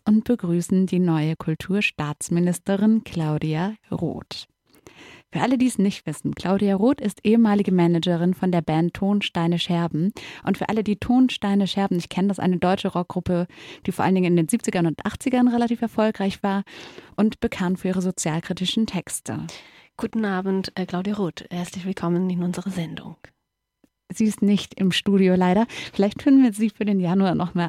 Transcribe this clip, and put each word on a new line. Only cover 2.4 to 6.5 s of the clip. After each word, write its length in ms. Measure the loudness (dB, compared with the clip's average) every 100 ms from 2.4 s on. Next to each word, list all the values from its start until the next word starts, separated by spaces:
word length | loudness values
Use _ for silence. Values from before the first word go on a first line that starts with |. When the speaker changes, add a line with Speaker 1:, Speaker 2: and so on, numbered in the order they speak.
| 2 0 -2 2 4 2
Speaker 1:
Claudia 680 | 0 -4 -2 -2 -2 -2 -4 -6 -8
Roth. 560 | -6 -4 -6 -12 -16 -18 _ _ _ -20 -20 -20 -20 _
Für 80 | -2
alle, 160 | 0 2
die 100 | 0
es 100 | 2
nicht 280 | 0 -2 -8
wissen, 280 | -6 -6
Claudia 440 | -4 -2